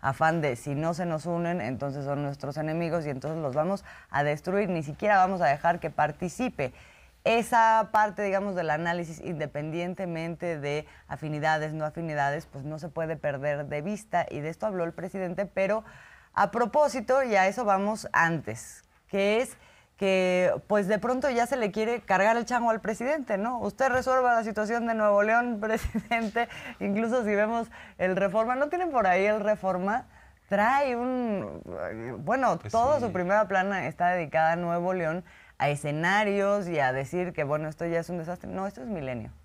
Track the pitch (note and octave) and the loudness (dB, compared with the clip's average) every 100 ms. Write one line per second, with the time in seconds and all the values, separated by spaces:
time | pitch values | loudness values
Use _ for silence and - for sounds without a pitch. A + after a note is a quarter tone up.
0 | C#3 C3+ D#3+ E3 D3 A#2+ - C#3 D#3+ E3+ | -2 2 2 2 0 -2 -4 -2 -2 -2
1 | F3 D#3 E3 E3+ E3+ F3 A2+ C3 C#3 C#3 | -2 -2 -2 -2 0 -2 -4 -4 -6 -6
2 | C#3 C#3+ C#3+ C#3+ C#3 C#3 D#3 D#3+ E3+ E3+ | -4 -2 -4 -6 -8 -6 -4 -2 -2 -2
3 | D3+ C3 D3 D#3+ D3+ C3 D#3+ G3 - - | -4 -6 -6 -4 -2 0 0 -2 -6 -20
4 | - - D3 D3 - F#3+ G#3 F3 D3 D3 | -6 -2 0 0 0 0 0 -2 -4 -4
5 | G#3 G3+ F#3 F#3+ E3 C#3+ E3+ F3 D#3+ - | 2 4 4 4 2 2 2 0 -2 0
6 | D3+ D3 F3+ - B3 - C3 - - - | 0 0 -6 -2 -4 -2 -6 -6 -20 -20
7 | - _ - A3+ A#3 A#3+ A3+ A3 A3 G#3+ | -20 _ 2 2 4 4 6 6 4 2
8 | G#3+ F#3 G#3 F#3+ G3+ F3+ E3 D3+ E3+ F3 | 2 0 0 0 0 -2 0 0 0 -2
9 | E3 D#3+ - D#3+ D3+ D3 D3+ E3 F3 F3+ | -4 -8 -8 -4 -4 -4 -6 -4 -4 -4
10 | F#3 E3 E3 E3 F3 D#3+ C#3+ D3 D3 - | -6 -4 -6 -6 -4 -4 -2 -4 -6 -18
11 | - C3+ D#3 D3+ D#3 D#3 D#3 D#3 D3+ D#3 | -14 -8 -6 -2 0 0 -2 -4 -6 -6
12 | E3 D3+ C#3 D3 D#3 C#3 C3+ D#3 E3 C#3+ | -6 -2 0 -2 -6 -12 -10 -8 -10 -6
13 | D#3+ D#3+ D3+ C#3 C#3+ C#3+ C#3+ D3 D#3 G#3 | -4 -2 -4 -2 -2 -4 -4 -6 -4 -6
14 | - F3 D#3+ - D3 E3 G#3+ F#3 E3 - | -4 -2 -2 -4 -8 -4 -4 -2 -4 -4
15 | F3+ G3 F3+ F3 G3 - F#3+ G#3+ G#3+ - | -8 -6 -6 -4 -4 -2 0 0 -4 -20
16 | - - - - G3+ A#3 A#3 D4 D4 C4 | -20 -20 -6 0 2 2 2 4 4 2
17 | G#3+ C4 C4 G3+ F#3+ G3+ A3+ F#3+ G3+ G#3+ | 2 2 4 4 4 2 2 2 2 -2
18 | - E3 E3 E3 A#2 A2+ - - _ _ | 0 4 4 2 -4 -10 -12 -20 _ _
19 | _ G3 G3 G#3+ B3+ - - - _ _ | _ 0 2 2 0 -8 -20 -20 _ _
20 | G3 F#3+ F#3 F3+ F3+ - - G#3 F#3 G#3 | 2 4 4 4 4 2 0 0 2 0
21 | A3 B3+ C#4 A#3+ A#3 C4 G#3+ G#3 A3 A#3 | 0 0 2 2 0 0 -2 0 -2 -2
22 | - F#3 G3+ A#3 A#3 B3 A#3 A3 - G#3+ | 0 4 4 4 2 0 2 0 -2 -4
23 | A#3+ D#4 B3+ G3+ A3 B3 G#3 - C4 B3+ | -2 -2 0 -2 -2 -2 -4 0 2 2
24 | B3+ B3+ B3 A#3 A3 G#3 G#3+ A#3 A#3 A3+ | 2 4 6 4 2 -2 -2 0 0 2
25 | G#3+ G3+ G#3 A#3 A#3+ A3+ G#3+ A3+ - A3+ | 4 6 6 4 2 -2 -2 -2 -2 -4
26 | - A#3 A3 A#3 A#3 - - A#3+ G3+ G3+ | -2 -2 0 -2 -2 -6 -14 -6 -2 0
27 | A3+ B3+ G#3+ G3+ G#3+ A#3 A3+ - - - | 0 0 0 2 2 0 -4 -10 -20 -4
28 | F#3 F#3+ G3 G3+ A3 B3+ D4 F4 F4+ C4 | 0 2 2 2 0 0 0 0 0 2
29 | G3 F3+ G3 G#3+ G3+ G#3+ F#3+ F3+ F#3+ A3+ | 4 4 4 2 0 0 0 0 0 -2
30 | - - - _ _ G3+ G#3+ C4+ C#4+ A#3+ | -4 -20 -20 _ _ 2 2 2 2 0
31 | B3 B3+ A#3+ G3+ G#2 D#2+ - F2+ E2+ A2 | -2 -2 -2 -2 -4 -10 -10 -8 -8 -8
32 | A#2 A2+ D3+ B3 B3 F3 G#2+ A3+ B3 D4 | -8 -8 -2 0 2 0 -2 0 2 2
33 | A#3 F3+ F3 G3+ G#3+ F#3+ F#3+ G3 C#3 - | 0 -2 2 2 2 2 0 -2 -4 0
34 | F3 F3+ D#3 D#3 D#3+ E3+ F3 E3+ F3 F#3 | 0 2 0 2 2 2 0 -2 0 -2
35 | E3 E3 F3+ - - _ C#3+ C#3+ D3+ D3+ | -2 -4 -8 -20 -20 _ 0 0 -2 -2
36 | E3+ G3+ G#3+ G3+ G3 G#3 F3 E3 C3+ C3 | 2 2 2 2 2 0 0 0 2 0
37 | C3+ F3 F3+ - C#3+ D3+ D#3 D#3 E3+ E3 | -2 -4 -4 -4 -2 -2 -2 -6 -2 -2
38 | E3 F3 D#3+ F3 - F#3 G3 G3+ B3+ F#3+ | -4 -8 -6 -10 -8 -6 -6 -8 -8 -6
39 | C3+ B2 A2+ - | -6 -8 -10 -16